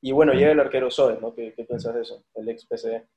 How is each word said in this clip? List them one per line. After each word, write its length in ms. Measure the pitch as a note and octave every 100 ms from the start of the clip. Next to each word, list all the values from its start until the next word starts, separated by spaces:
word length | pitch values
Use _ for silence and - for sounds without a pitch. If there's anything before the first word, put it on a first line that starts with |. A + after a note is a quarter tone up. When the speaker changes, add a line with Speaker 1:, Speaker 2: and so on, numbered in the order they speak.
| C3
Speaker 1:
Y 60 |
bueno, 220 | C3+ D3+
Speaker 2:
Sí. 60 | C3
Speaker 1:
llega 120 | D3
el 80 | D3+
arquero 320 | C#3 C3 B2+
Soet, 300 | - C3 A2
¿no? 120 | A2+
¿Qué, 200 | A2+ A2+ -
qué 80 |
piensas 320 | A#2 A#2+ A2 A#2
de 60 |
eso? 240 | A2+ G#2+ _ -
El 140 | A2
ex 160 | A2+ _
P 100 | A#2
S 140 | A2+
V. 180 | A2+ A2+